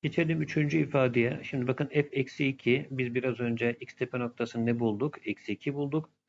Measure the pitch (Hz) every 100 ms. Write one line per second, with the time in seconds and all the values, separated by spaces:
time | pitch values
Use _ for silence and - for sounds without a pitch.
0 | 147 - 160 160 151 156 147 160 139 139
1 | 127 120 120 147 - 135 123 127 147 151
2 | 147 139 131 - 139 135 117 135 147 135
3 | 123 123 127 113 120 113 120 117 - -
4 | 127 127 120 - 117 117 117 117 117 104
5 | 147 - - - - 101 143 143 143 156
6 | 160 _